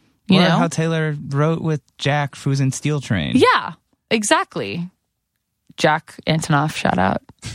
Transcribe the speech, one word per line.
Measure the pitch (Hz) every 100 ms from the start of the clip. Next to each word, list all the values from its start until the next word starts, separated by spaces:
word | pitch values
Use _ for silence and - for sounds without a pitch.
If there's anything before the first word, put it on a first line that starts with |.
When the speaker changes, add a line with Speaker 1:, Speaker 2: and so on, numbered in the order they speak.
| _ _ -
Speaker 1:
You | 185
Speaker 2:
Or |
Speaker 1:
know? | 180 175
Speaker 2:
how | 170
Taylor | - 165 165 156 147 143
wrote | 139 151 165
with | 160 151 _ -
Jack, | 143 147 143 -
who's | 143 139
in | 135
Steel | - 151 147
Train. | - 101 69
Speaker 1:
Yeah, | - 466 466 - 165 _ _ -
exactly. | 226 208 320 381 165 101 127 180 _ _ _ _ _ _ _ _ -
Jack | 160 156 - - -
Antonoff, | 160 - 147 151 -
shout | - 180
out. | 95 - _ - -